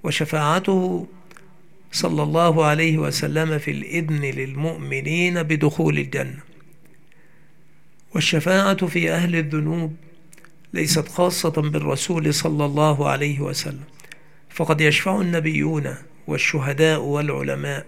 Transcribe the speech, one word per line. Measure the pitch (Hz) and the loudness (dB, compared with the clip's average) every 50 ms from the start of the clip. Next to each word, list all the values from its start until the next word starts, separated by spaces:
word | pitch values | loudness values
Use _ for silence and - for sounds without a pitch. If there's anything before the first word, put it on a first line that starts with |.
| - | -4
وشفاعته | 165 147 - 156 147 - 156 147 147 160 185 185 - 190 185 185 185 180 175 175 - - - - - - - - - - - - - - - - - | -2 -2 -2 -2 -2 0 0 2 2 2 2 2 2 2 2 2 0 -2 -4 -6 -8 -14 -20 -20 -20 -20 -20 -20 -20 -20 -20 -20 -20 -20 -20 -20 -8
صلى | - - - 175 160 151 151 | -6 -2 -2 0 0 0 0
الله | 147 151 165 170 170 160 160 156 | 2 2 4 4 6 6 6 4
عليه | 151 151 151 165 165 156 156 | 4 4 4 2 2 2 2
وسلم | 151 143 143 - 151 147 143 156 160 160 156 147 | 0 0 -2 -2 -4 -2 0 0 0 0 -2 -2
في | - - | -2 -4
الإذن | 143 143 - - 151 170 165 156 156 147 | -6 -6 -6 -4 -4 -4 -2 0 -2 -2
للمؤمنين | 143 139 135 135 131 135 135 139 151 165 165 160 147 139 135 135 139 143 160 170 175 180 175 175 165 | -2 -4 -4 -6 -8 -6 -6 -4 -4 -4 -4 -6 -8 -6 -6 -4 -4 -2 0 0 2 2 2 0 0
بدخول | 151 160 151 151 151 147 - 160 156 147 147 | 0 0 2 2 2 2 2 0 2 2 0
الجنة، | 139 139 - 139 - - 131 135 - - - - - - - - - - - - - - - - - - - - - - - - - - - - - - - - - - - | -2 -2 -4 -6 -6 -6 -8 -14 -18 -20 -20 -20 -20 -20 -20 -20 -20 -20 -20 -20 -20 -20 -20 -20 -20 -20 -20 -20 -20 -20 -20 -20 -20 -20 -20 -20 -20 -20 -20 -20 -20 -6 -2
والشفاعة | 175 147 - - 160 147 170 185 190 196 196 196 190 190 165 | 0 0 2 2 2 2 4 4 4 4 4 2 2 0 0
في | 156 175 165 165 | 0 0 0 0
أهل | 160 165 175 175 175 | 0 2 0 2 2
الذنوب | 165 160 147 151 151 151 156 160 170 165 160 156 - - - - - - - - - - - - - - - - | 0 0 0 -2 -2 0 0 -2 -2 -4 -4 -6 -10 -16 -20 -20 -20 -20 -20 -20 -20 -20 -20 -20 -20 -18 -8 -2
ليست | 175 160 147 - 156 147 - | -2 0 2 2 0 0 -2
خاصة | - - 180 180 180 - - 165 | 0 2 2 2 2 0 -2 0
بالرسول | 156 160 151 151 147 156 147 147 139 139 - - 180 165 156 151 147 | 0 0 -2 0 -2 -2 -2 -2 -2 -2 -2 -2 -2 0 0 0 0
صلى | - - 165 156 147 147 | 0 0 -2 0 0 -2
الله | 143 143 147 151 156 147 139 147 143 | 0 2 2 4 4 4 2 2 0
عليه | 139 135 147 147 143 139 | 0 0 0 -2 -2 -4
وسلم، | 143 - - - - 147 139 131 143 - - - - - - - - - - - - - | -4 -4 -4 -6 -6 -8 -10 -10 -14 -18 -20 -20 -20 -20 -20 -20 -20 -20 -20 -20 -20 -18
فقد | - - 165 151 156 151 | -6 -6 0 0 2 4
يشفع | 156 151 147 - - 190 190 208 | 4 4 4 4 0 0 0 0
النبيون | 196 175 175 165 156 160 156 147 143 156 160 151 139 135 131 - - - - - - - | 0 0 0 0 0 0 0 0 0 0 0 -2 -2 -4 -6 -8 -14 -20 -20 -18 -8 -6
والشهداء | 151 - - - - 151 131 139 143 139 160 160 156 151 | -2 0 0 0 0 0 -2 -2 2 2 4 4 4 2
والعلماء | 117 139 143 147 147 147 139 135 139 139 139 139 143 143 143 135 - | -2 -2 -2 -2 -2 -2 -2 -4 -4 -4 -4 -4 -4 -6 -6 -8 -10